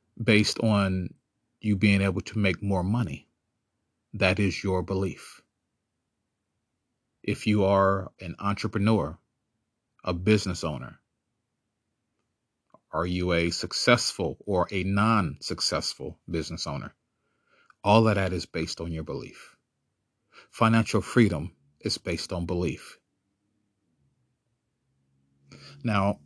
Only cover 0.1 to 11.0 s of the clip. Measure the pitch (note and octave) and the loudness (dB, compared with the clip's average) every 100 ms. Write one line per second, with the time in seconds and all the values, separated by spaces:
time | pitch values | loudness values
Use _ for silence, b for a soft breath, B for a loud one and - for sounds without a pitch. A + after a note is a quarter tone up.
0.1 | - A2+ G#2+ G#2 - A2+ G#2 G2 F#2 F2+ | -4 4 4 4 0 0 2 2 -2 -4
1.1 | - _ _ _ _ G#2+ F#2+ G2+ G2 G2 | -10 _ _ _ _ -2 2 4 4 2
2.1 | F#2 - G#2+ G2 F2+ G2 F#2+ F#2 A#2 F2+ | -2 -4 -2 0 0 -2 -2 0 -2 -2
3.1 | C#2 _ _ _ _ _ _ _ _ _ | -8 _ _ _ _ _ _ _ _ _
4.1 | G2+ F#2+ G2 G2 - G2+ F#2 E2+ F#2+ F#2+ | 0 2 2 0 0 -2 -2 -2 -4 -4
5.1 | - - - _ _ _ _ _ _ _ | -8 -16 -20 _ _ _ _ _ _ _
6.1 | _ _ _ _ _ _ _ _ _ _ | _ _ _ _ _ _ _ _ _ _
7.1 | _ - G2 G#2+ G#2 F#2+ G2 G2 G2 F#2+ | _ -6 -2 0 2 4 4 4 2 -4
8.1 | - F2 - G2+ G2+ G#2 G#2 G#2 G#2+ D2+ | -12 -14 -6 -4 -2 -2 0 2 2 0
9.1 | F2+ _ _ _ _ _ _ _ _ - | -8 _ _ _ _ _ _ _ _ -6
10.1 | F2 G2 G#2+ F#2+ D#2+ E2 C#2+ B1 - | -2 2 2 2 -4 -6 -6 -10 -18